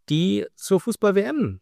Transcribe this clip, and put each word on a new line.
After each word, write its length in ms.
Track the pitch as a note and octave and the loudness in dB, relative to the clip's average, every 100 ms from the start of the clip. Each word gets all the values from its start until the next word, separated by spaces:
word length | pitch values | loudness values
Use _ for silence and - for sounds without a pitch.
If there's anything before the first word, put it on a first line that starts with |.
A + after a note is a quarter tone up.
| - | -2
die 380 | D3+ F#3+ G3+ - | 0 2 0 -4
zur 260 | - - F#3+ | -8 0 0
Fußball-W 400 | A#3+ - G#3 G3 | 0 -2 0 2
M 420 | A#3 D4+ C3 F#2+ | 0 -2 -2 -6